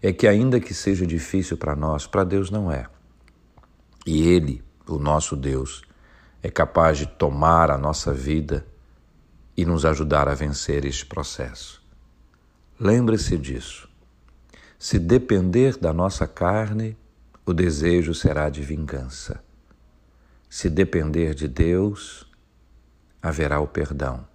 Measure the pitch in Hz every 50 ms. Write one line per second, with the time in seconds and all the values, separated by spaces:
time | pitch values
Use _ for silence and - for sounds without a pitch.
0 | - 101 90 - - 110 101 107 123 131 123 120 - - 82 - - 101 98 87
1 | 92 85 80 82 80 - - 95 90 - 82 - - 76 73 71 76 78 78 73
2 | - - - 101 95 90 95 98 98 87 101 107 104 90 76 65 64 - - _
3 | _ _ _ _ _ _ _ _ _ _ _ - - _ _ _ _ _ _ _
4 | - - 80 78 80 85 90 87 78 71 65 58 - - _ _ _ - 78 73
5 | 73 71 76 76 76 - 76 71 65 67 67 65 65 65 - - - _ _ _
6 | _ _ - _ _ _ _ _ - - - - 82 - - 87 80 80 78 71
7 | 73 71 - - 82 73 69 71 76 80 82 82 82 78 71 69 69 76 78 -
8 | - 76 71 65 65 71 76 80 76 73 73 71 - - - - - _ _ _
9 | _ _ _ _ _ _ _ _ - - _ - 85 80 85 78 71 80 78 73
10 | 78 76 76 73 71 69 71 67 76 73 71 - - - 71 71 67 69 65 -
11 | - - - - 78 - - - - - - - - - - - _ _ - _
12 | _ _ _ _ _ _ _ _ _ _ _ _ _ _ _ _ 110 98 110 123
13 | 123 113 110 107 - - 104 80 67 65 65 62 - - - - - - _ _
14 | _ _ _ _ _ _ _ _ _ _ - _ - - _ _ - - - 92
15 | 82 85 117 127 127 - 110 95 90 92 90 120 131 135 - - - 82 78 82
16 | 90 98 - - 87 - - - 87 87 101 107 110 107 107 110 110 110 110 -
17 | _ _ _ _ _ _ _ _ _ - 90 80 90 87 76 73 76 87 87 87
18 | 82 78 82 - - - 73 76 76 76 71 73 71 69 76 76 78 73 - 67
19 | 64 64 65 - - - - - - _ _ _ _ _ - _ _ _ _ _
20 | _ _ _ _ _ _ _ _ _ _ - - - 90 78 78 95 - - 87
21 | 78 78 78 82 85 78 76 71 76 73 64 - 80 82 87 92 98 104 101 -
22 | - - - - - _ _ _ _ _ _ _ _ _ _ - _ _ _ _
23 | _ _ _ _ - 82 76 76 80 71 71 73 76 73 - 78 76 71 73 69
24 | 69 65 64 62 60 - _